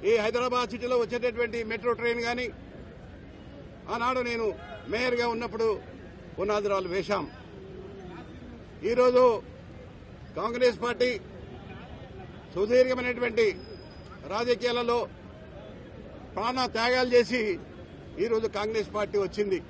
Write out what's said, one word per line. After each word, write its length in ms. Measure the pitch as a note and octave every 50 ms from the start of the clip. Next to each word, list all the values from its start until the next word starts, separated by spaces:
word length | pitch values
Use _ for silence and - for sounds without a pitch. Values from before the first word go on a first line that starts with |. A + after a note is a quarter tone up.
| - F#3+
ఈ 20 | A3+ A3+ G#3
హైదరాబాద్ 480 | A3 A3 A#3+ B3 B3+ B3 B3 B3 - G#3
సిటీలో 240 | A#3+ A#3 A#3+ B3+ B3
వచ్చేటటువంటి 600 | A#3 G3+ A#3+ A#3+ A3+ B3 A3+ A3+ A#3+ A#3 A3 A#3 A3+ A3
మెట్రో 240 | A3+ A3+ F#3 B3 A#3 A3
ట్రైన్ 220 | A3+ A#3+ A#3 A#3+ A#3
గాని, 200 | A#3 A#3+ A#3+ B3 A3+ - - - - - - - - - - - - - - - - - - - - - - - - - - - - G3
ఆనాడు 280 | A#3 A#3 B3 C4 B3+ B3 A#3+
నేను 180 | A#3 A#3 A3+ G#3+ E3+ - - - - - - B2
మేయర్గా 340 | E3+ A3+ B3 B3+ A#3+ A#3+ A#3+ A#3+ A#3
ఉన్నప్పుడు 340 | A3+ A#3+ A3 F3+ A3 A3+ A3+ G#3 - - - - - - - - - - - -
పునాదిరాలు 540 | - F3+ G3+ G#3 G#3 G3+ G3+ G3 G3 F#3 F3+ F3
వేశాం. 320 | G3 E3 D#3+ G#3 G3 D#3 A#2 - - - - - - - - - - - - - - - - - - - - - - - - - - - - - - D3+ G3
ఈరోజు 320 | A#3 B3 B3 B3+ B3 B3 B3+ B3 A3+ G3+ - - - - - - - - - - - - - - - - - - - -
కాంగ్రెస్ 400 | F#3 A3 A#3 B3 B3+ B3 A3+ F3 G#3
పార్టీ 240 | A#3+ A#3+ A#3+ B3 B3 A#3+ - - - - - - - - - - - - - - - - - - - - - - - - - - - -
సుదీర్ఘమైనటువంటి 920 | E3+ G3+ G#3+ A#3+ B3+ B3+ B3+ B3+ B3+ B3 B3 B3 A#3 B3 A#3+ A3+ A#3 A3+ G#3 F3 - - - - - - - - - - - - - - C#3+ F#3
రాజకీయాలలో 680 | G#3+ A#3+ A#3+ A#3+ G3 A#3+ A#3+ A#3+ A#3+ A#3+ A#3 A#3+ A#3+ G#3 - - - - - - - - - - - - - - - - - - - - - - - - - - F#3
ప్రాణ 280 | G3+ A#3 B3+ C4 B3+ G#3+ - A3
త్యాగాలు 340 | A3+ A#3+ B3 B3+ B3+ B3+ A#3+ A#3+
చేసి 260 | A#3+ - A#3 B3+ A3 G#3+ F3+ - - - - - - - - - - - - - F#3
ఈరోజు 240 | A#3 A3+ A3 A3+ G#3+ - G3+
కాంగ్రెస్ 380 | G#3 G#3+ A3 A3 G3+ - - G#3
పార్టీ 220 | G#3 G3 - G3+ G3
వచ్చింది. 360 | F#3 F3+ G#3 G#3 G3+ F#3+ E3+ C3 -